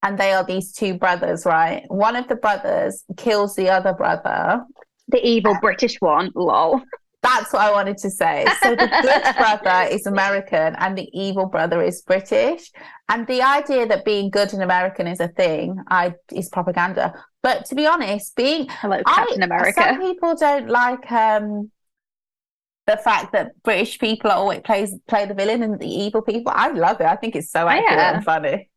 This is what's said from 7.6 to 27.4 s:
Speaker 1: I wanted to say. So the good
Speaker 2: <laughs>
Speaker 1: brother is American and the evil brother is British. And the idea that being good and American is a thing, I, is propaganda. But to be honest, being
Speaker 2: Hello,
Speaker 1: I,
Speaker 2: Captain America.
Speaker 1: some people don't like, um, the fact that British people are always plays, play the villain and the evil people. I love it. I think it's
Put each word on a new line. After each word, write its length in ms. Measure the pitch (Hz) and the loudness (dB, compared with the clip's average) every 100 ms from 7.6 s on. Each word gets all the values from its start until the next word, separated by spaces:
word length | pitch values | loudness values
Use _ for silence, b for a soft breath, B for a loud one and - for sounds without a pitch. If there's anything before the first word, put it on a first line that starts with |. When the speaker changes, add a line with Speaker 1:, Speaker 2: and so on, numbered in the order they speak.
Speaker 1:
I 100 | 208 | 2
wanted 240 | 202 196 202 | 2 0 -4
to 120 | 202 | -6
say. 340 | 190 170 147 147 415 | -2 0 2 0 2
So 140 | - 240 | 2 2
the 100 | 240 - | 2 2
good 220 | 262 285 | 4 4
Speaker 2:
<laughs> 160 | 269 254 | 2 2
Speaker 1:
brother 500 | 233 214 202 180 180 | 2 2 2 2 2
is 140 | 208 | -2
American 720 | 208 196 196 196 196 170 160 - | -2 0 0 -2 -2 0 0 0
and 200 | 190 190 | -4 -4
the 120 | - 175 | -8 -6
evil 280 | 196 190 190 | -4 -2 -2
brother 360 | 175 165 170 | 0 0 0
is 200 | 175 175 | 0 -4
British. 680 | - 185 190 - 233 339 - B B B - | 0 -2 2 0 2 -2 -10 B B B -4
And 180 | 226 233 | -4 -2
the 140 | 254 | 0
idea 460 | 254 285 294 269 233 | 2 2 2 0 0
that 180 | 202 | 0
being 240 | 208 208 196 | 0 -2 0
good 240 | 202 202 | 0 0
and 100 | 196 | -2
American 440 | 185 180 185 190 175 | 0 0 0 -2 -6
is 140 | 175 | -4
a 80 | 175 | -6
thing, 540 | - 180 156 175 190 - | 0 0 0 -4 -8 -2
I, 260 | 185 180 175 _ | 0 0 -4 _
is 200 | - 170 | -10 -8
propaganda. 640 | - 180 180 175 185 - B B _ | -4 -4 0 -2 0 -4 B B _
But 220 | 262 247 - | -2 -2 -4
to 80 | |
be 120 | 262 302 | -2 2
honest, 500 | 339 220 208 - - | 2 0 -6 -6 -2
being 300 | 254 320 269 | 0 0 -4
Speaker 2:
Hello, 320 | - 214 190 - | -8 -4 -2 2
Speaker 1:
I, 80 | |
Speaker 2:
Captain 280 | 339 480 208 | 2 2 0
America. 300 | 180 175 262 196 | 0 2 0 4
Speaker 1:
some 180 | - 262 | 2 2
people 340 | 370 359 339 330 | -2 -2 -2 2
don't 320 | 302 285 226 | 2 2 0
like, 420 | 240 247 254 - | 2 2 -2 -4
um, 600 | 233 220 214 208 208 214 _ _ _ _ _ _ _ _ _ _ _ - | 2 2 2 -2 -8 -10 _ _ _ _ _ _ _ _ _ _ _ -2
the 120 | 214 | 0
fact 340 | 226 208 - | 2 0 0
that 300 | 208 - - | -2 -2 -4
British 360 | - 196 220 - | 0 0 0 -2
people 320 | 226 220 220 | -2 0 2
are 60 | 185 | 2
always 240 | 196 180 | 2 -2
plays, 340 | - 208 202 190 - | 0 0 0 -6 -2
play 160 | 214 | 0
the 80 | 202 | 0
villain 300 | 196 196 233 | -2 0 0
and 180 | 226 208 | -2 -4
the 80 | - | -6
evil 320 | - 202 220 | -4 -2 -2
people. 320 | 220 220 233 | -2 -4 -2
I 140 | - 254 | 0 0
love 320 | 269 165 214 | 2 0 2
it. 60 | 160 | 0
I 100 | 185 | 0
think 200 | 226 | -2
it's 140 | 185 | -6